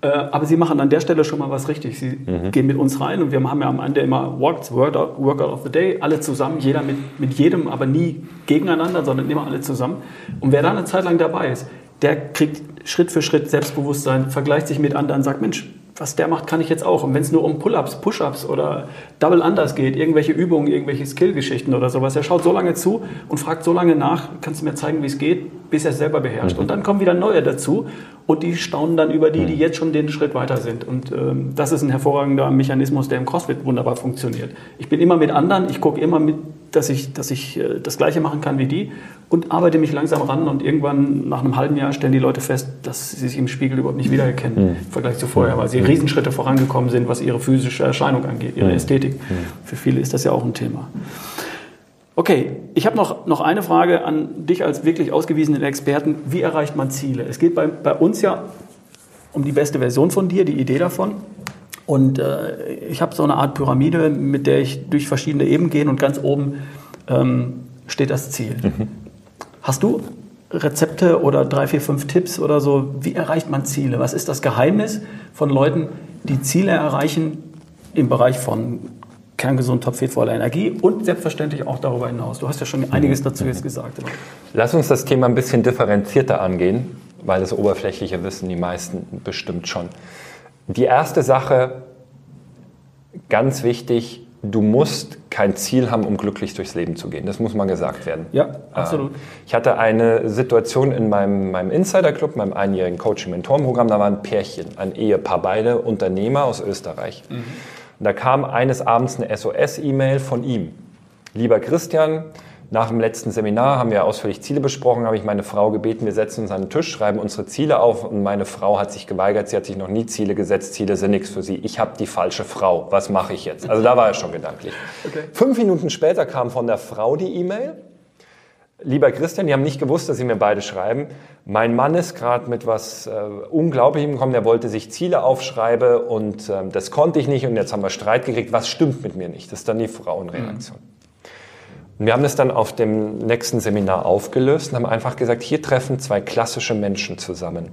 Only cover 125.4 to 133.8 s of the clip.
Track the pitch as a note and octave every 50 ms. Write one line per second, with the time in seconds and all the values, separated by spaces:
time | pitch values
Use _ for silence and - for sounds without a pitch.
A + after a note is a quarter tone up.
125.4 | A#3 C4+ C4 A3 A#3 G3+ F#3 D#3 F3 D#3 - - - D#3 F#3 A3+ D#3 B2+ - C3+
126.4 | A#2+ A#2+ - B2+ A#2+ A#2 G#2+ G2+ - - - G#2 A2 A#2 C#3+ D#3 F#3 F#3 - F3+
127.4 | F3 F3+ G3 A3 C4 D4+ D#4+ - - - _ _ _ _ _ _ - _ _ _
128.4 | _ _ _ _ _ _ _ _ - - B2+ D3 C#3+ C3+ B2 - D3 E3+ - -
129.4 | F#3+ D#3 C#3 C3+ C3+ D#3 C3+ - D#3+ B2+ D3+ E3+ C3 - C#3+ - B2+ B2 A2+ G2+
130.4 | G#2+ G#2 G#2 G2+ G2 - - F#2+ F#2 G#2+ A#2 C3+ D3 C#3+ - - - - - _
131.4 | _ - G2 G#2+ A2+ A#2 A#2 A#2+ C3 D3 D#3+ F3 E3+ E3+ - - A2+ A#2+ A#2+ A#2+
132.4 | B2 B2 A#2+ A2 A#2 A#2 A2+ A2 - - - - - A2+ G#2+ G#2+ G#2 G#2 G#2 G2+
133.4 | - - - D#3+ D#3+ E3+ C#3 C3